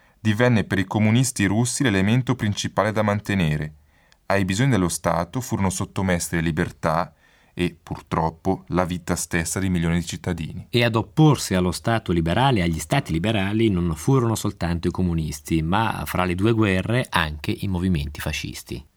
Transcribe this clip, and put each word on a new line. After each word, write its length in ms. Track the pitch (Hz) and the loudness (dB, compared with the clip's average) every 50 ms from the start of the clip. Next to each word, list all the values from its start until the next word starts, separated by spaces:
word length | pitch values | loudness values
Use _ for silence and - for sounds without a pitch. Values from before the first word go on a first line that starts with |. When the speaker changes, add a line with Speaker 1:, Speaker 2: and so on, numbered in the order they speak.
| _ _ _ _ | _ _ _ _
Speaker 1:
divenne 440 | - 110 101 107 123 123 120 110 - | 0 0 2 4 4 4 4 4 2
per 140 | - - 95 | 0 0 -2
i 60 | 95 | -2
comunisti 640 | - - 107 107 107 110 123 131 - - - 101 | 0 0 2 4 4 4 4 2 2 0 2 2
russi 360 | 95 98 110 123 120 - - | 2 2 2 0 0 0 0
l'elemento 520 | 147 123 98 95 95 104 117 127 120 - 120 | 2 2 2 2 2 2 2 2 2 0 -2
principale 560 | - - 104 101 - - - - - 98 110 | 0 -2 -2 -2 -2 -6 -4 -2 -2 -2 0
da 100 | 101 110 | 0 0
mantenere. 720 | 107 104 101 104 - - 101 95 85 76 76 76 76 78 76 - _ _ _ _ _ _ _ _ _ | 0 0 0 -2 -2 0 0 2 2 2 0 0 -4 -6 -10 -14 _ _ _ _ _ _ _ _ _
Ai 180 | - 98 98 98 | -2 0 0 0
bisogni 260 | 90 95 101 131 139 | 0 0 2 2 2
dello 180 | 120 98 90 85 | 2 2 2 0
Stato 520 | - - - 87 82 82 87 - - 131 | -2 -2 -2 0 0 0 -2 -4 -6 -8
furono 280 | 123 - 113 98 98 92 | -6 -4 -2 -2 -2 -2
sottomesse 680 | 90 - 101 - - 101 95 95 90 85 - - - | -2 -4 -6 -6 -4 -2 0 0 0 0 -2 -2 -2
le 60 | 82 | -2
libertà 720 | 80 82 76 87 85 - - _ - 80 80 82 90 - - _ _ _ _ _ _ _ | 0 0 0 -2 -2 -4 -4 _ -4 -2 0 -2 -2 -4 -8 _ _ _ _ _ _ _
e, 240 | - - 87 85 - - | -4 -2 -2 -2 -4 -6
purtroppo, 840 | - - - - - - 82 82 80 80 80 - - 92 95 90 - - | -12 -12 -12 -12 -8 -4 -2 0 0 -2 -2 -4 -2 -2 -2 -2 -4 -2
la 160 | 85 87 92 | 0 0 0
vita 300 | 85 90 85 - - 87 | 0 -2 -4 -4 -4 -4
stessa 440 | - - - - - - - - 101 | -4 -4 -2 -2 -2 -2 -2 -4 -2
di 80 | 95 95 | 0 0
milioni 280 | 92 85 82 85 85 | 0 0 0 0 0
di 100 | 87 82 | -2 -2
cittadini. 600 | - - 78 - 92 87 80 78 78 - 90 - - | -4 -8 -8 -6 -6 -4 -4 -6 -8 -10 -12 -6 -2
Speaker 2:
E 120 | - 120 | 0 2
ad 140 | 120 120 113 | 2 2 2
opporsi 580 | 113 104 - - - 156 151 127 - - - 98 | 0 -2 0 4 6 6 6 6 4 0 0 0
allo 180 | 92 90 90 | 2 2 0
Stato 380 | 82 - - 117 113 113 - - | -2 -2 -2 -2 -2 -2 0 0
liberale 500 | 87 85 80 85 85 117 131 139 127 98 | 0 0 2 2 2 2 2 2 2 2
e 20 | |
agli 180 | 85 85 80 80 | 0 0 -2 -4
Stati 320 | - - 139 139 - - | -4 -2 -2 -2 0 -2
liberali 560 | - 160 165 107 95 101 95 98 107 110 113 110 | -2 -2 0 0 0 0 -2 -2 0 2 2 2
non 260 | 98 87 87 85 80 | 2 2 0 0 -2
furono 400 | - - 135 135 131 117 113 110 | -2 0 2 2 2 2 0 0
soltanto 540 | - - 107 - - 87 82 85 82 87 90 | -2 -2 -4 -4 -4 -2 -2 -2 -2 -2 -2
i 20 | |
comunisti, 720 | - - 92 87 85 82 80 73 73 76 - - 82 80 | -2 0 0 0 0 -2 -2 -4 -6 -8 -4 -2 0 0
ma 400 | 78 82 95 107 113 - - - - | 0 0 0 0 0 -2 -4 -6 -6
fra 180 | - - 90 90 | -4 -2 0 0
le 100 | 90 87 | 0 0
due 180 | 92 98 113 | 2 2 2
guerre 540 | 117 110 110 98 95 92 92 101 113 127 - - | 4 4 4 2 2 2 0 0 -2 -2 -2 0
anche 440 | - 90 80 78 76 73 - - 104 | 0 0 0 0 -4 -6 -6 -6 -4
i 120 | - - 98 | -4 -4 -4
movimenti 520 | 92 85 90 95 90 76 73 71 - - | -2 0 2 2 2 0 0 -4 -8 -8
fascisti. 640 | - 78 78 - - - - - - - 71 69 - _ _ | -6 -6 -6 -6 -6 -8 -10 -12 -12 -10 -12 -12 -12 _ _